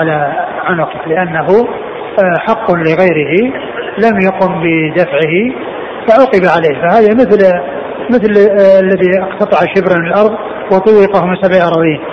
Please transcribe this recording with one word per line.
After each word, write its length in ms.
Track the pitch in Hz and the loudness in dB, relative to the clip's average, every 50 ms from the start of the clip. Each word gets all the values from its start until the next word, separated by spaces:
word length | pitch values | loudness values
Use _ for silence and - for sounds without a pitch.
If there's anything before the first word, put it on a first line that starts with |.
على 320 | 160 160 156 151 147 139 156 - - - - - - | 0 -2 -2 -2 -2 -4 -4 -6 -6 -6 -8 -6 -4
عنقه، 420 | - 180 165 151 - - - - | -4 -2 -2 -4 -6 -6 -10 -6
لأنه، 640 | 165 156 180 185 170 160 160 143 151 190 226 240 - - - - - - - - - - - | -4 -2 -2 -2 -2 -4 -4 0 2 2 2 2 0 -6 -10 -12 -12 -12 -12 -12 -6 -2 0
آه، 200 | 196 185 170 156 | 0 0 0 -2
حق 320 | - 214 220 - - - | -2 -2 -4 -2 0 -2
لغيره 840 | 175 170 160 160 160 160 190 185 165 156 147 139 156 190 233 262 269 - - - - - - - - 202 | -2 0 0 0 0 2 2 2 2 0 -2 0 0 0 0 -2 -4 -8 -10 -10 -10 -10 -10 -8 -4 0
لم 200 | 208 233 214 196 | 0 0 2 2
يقم 420 | 190 196 190 190 196 180 170 165 | 0 -2 0 0 -2 -2 -2 -2
بدفعه 720 | 165 170 165 160 156 151 156 175 175 139 139 143 160 151 165 185 220 247 262 - - - - - - - - - - - | -2 0 0 0 -2 -2 0 -2 -2 0 0 -2 -2 0 -2 -2 -2 -2 -6 -8 -10 -10 -10 -10 -12 -12 -12 -8 0 2
فعوقب 360 | 220 247 269 - - 190 180 180 160 | 4 4 4 4 2 2 2 2 0
عليه، 240 | 170 165 156 139 131 | 2 0 0 -2 0
فهذا 340 | 160 170 185 233 220 208 220 | 0 2 2 4 4 4 4
مثل، 460 | 247 254 175 208 196 196 190 175 175 - - - - - - - - - - | 2 2 2 4 4 4 2 2 0 -4 -8 -8 -10 -10 -10 -10 -10 -4 0
مثل، 400 | 233 247 190 220 208 202 202 214 | 0 0 2 2 2 4 4 4
آه، 300 | 196 202 196 190 196 196 | 4 4 4 6 6 6
الذي 420 | 190 190 196 185 185 180 180 196 | 4 2 2 2 2 2 2 0
اقتطع 360 | 190 190 - - 208 202 202 156 175 165 - | -2 -4 -4 -4 0 0 2 0 0 0 0
شبرا 260 | 196 - - 180 170 | -2 0 2 0 0
من 60 | 165 | 0
الأرض 300 | 165 180 196 214 220 202 - - - - - - - | 0 0 2 2 2 0 -2 -8 -10 -10 -10 -4 0
وطوقه 540 | 196 190 190 220 220 208 196 202 202 190 165 | 0 2 4 4 4 4 4 4 2 0 0
من 100 | 180 180 180 | 0 -2 0
سبع 240 | 196 185 180 185 170 | 0 2 2 2 2
أراضين 340 | 170 165 165 165 160 151 139 - - | 2 0 2 0 0 0 -2 -6 -10